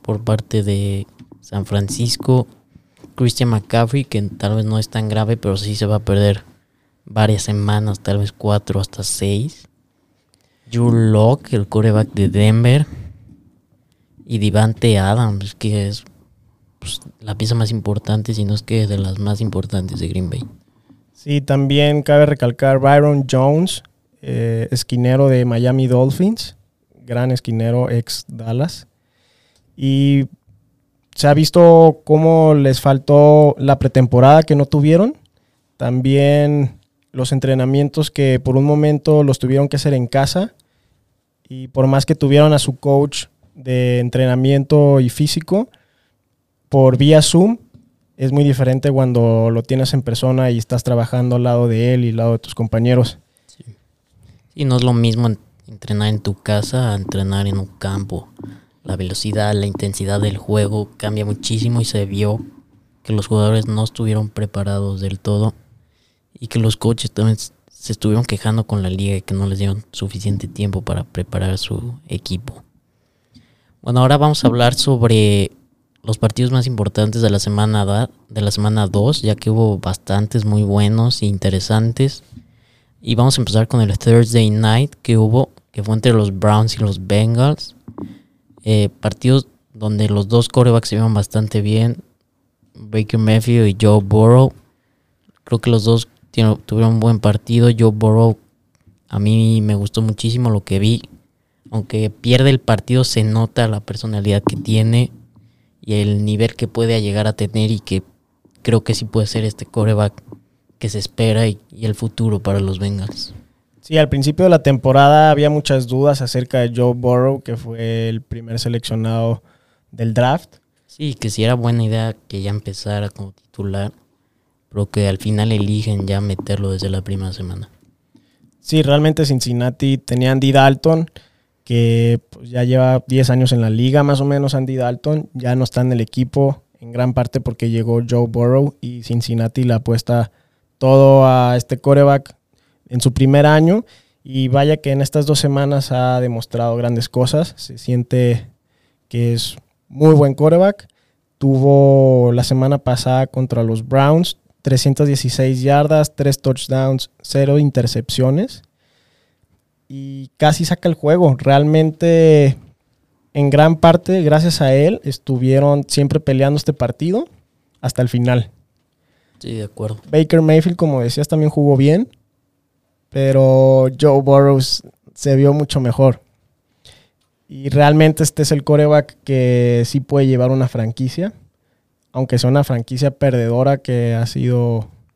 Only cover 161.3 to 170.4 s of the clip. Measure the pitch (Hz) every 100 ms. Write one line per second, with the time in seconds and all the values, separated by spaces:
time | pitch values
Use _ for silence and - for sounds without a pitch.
161.3 | 127 131 139 151 156 160 156 170 165 160
162.3 | 151 139 - - _ _ _ _ _ _
163.3 | 147 143 143 156 160 170 170 - 185 151
164.3 | 151 170 151 139 135 151 - 143 - -
165.3 | 127 127 135 143 143 139 - 143 151 -
166.3 | 131 139 147 - 143 120 - 160 214 349
167.3 | _ _ _ _ _ 131 - 123 123 123
168.3 | 123 107 _ _ _ _ _ _ _ _
169.3 | _ - 113 104 - 107 107 - 151 156
170.3 | 165